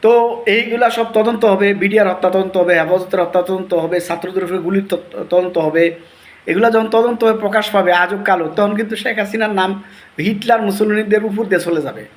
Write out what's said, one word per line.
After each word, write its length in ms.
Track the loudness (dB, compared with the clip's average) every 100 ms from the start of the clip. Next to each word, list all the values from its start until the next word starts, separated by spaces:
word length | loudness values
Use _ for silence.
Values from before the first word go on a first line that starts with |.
তো 400 | 6 4 2 -2 -2
এইগুলা 440 | 0 -2 0 0
সব 160 | 0 -2
তদন্ত 320 | 0 0 2
হবে, 300 | 2 4 2
বিডিআর 340 | 2 2 2 2
হত্যা 220 | 2 0
তদন্ত 260 | 0 0 0
হবে, 240 | 2 2
হেফাজতের 400 | 2 0 0 -2
হত্যা 220 | 0 0
তদন্ত 320 | 0 -4 -2
হবে, 260 | -2 0 -4
ছাত্রদের 440 | -4 -6 -4 -6
উপরে 140 | -4 -4
গুলির 280 | -2 -2 -2
তদ-, 360 | -6 -6 -14 -2
তদন্ত 280 | 0 0 -2
হবে। 360 | 0 2 0 0 -18 -20 -20 -16 -4
এগুলা 240 | 2 2
যখন 160 | 2 2
তদন্ত 380 | 2 2 2
হয়ে 140 | 0 0
প্রকাশ 320 | 0 -2 0
পাবে 220 | 0 2
আজব 260 | 2 2 -2
কালো, 280 | 0 0 0 0
তখন 200 | 0 0
কিন্তু 200 | -4 -6
শেখ 220 | -6 -4
হাসিনার 320 | -4 -2 -2
নাম 320 | 0 -2 -2 -10 -20 -20 -4
হিটলার, 440 | -4 -2 0 2
মুসোলিনিদের 640 | 2 0 0 0 2 0
উপর 200 | 0 -4
দিয়ে 160 | -2 -2
চলে 220 | 0 -4
যাবে। 220 | -4 -10 -16